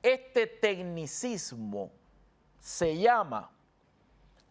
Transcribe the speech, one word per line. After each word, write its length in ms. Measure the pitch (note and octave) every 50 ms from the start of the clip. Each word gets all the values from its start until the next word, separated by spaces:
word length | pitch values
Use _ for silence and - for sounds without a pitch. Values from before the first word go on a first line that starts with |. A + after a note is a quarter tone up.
Este 460 | _ A#3 C4 C4 - - - B3 A3+
tecnicismo 1400 | A3 A3+ - - G#3+ G3+ F3+ F#3 F3 E3+ E3 D#3+ C#3+ - - - B3+ A#3 F#3 - - - A#2 A2 G#2 G2+ G2+ G2 - _ _ _ _ _ _ _ _ _ _ _ _ _ _
se 360 | - - - - F3 E3 D#3
llama 540 | D#3+ F#3+ A#3 A#3+ A3+ G3+ D3+ A#2+ G#2+ - - _ _ _ _ _ _ _ _ _ _ _ _ _ _ _ - _ _ _ _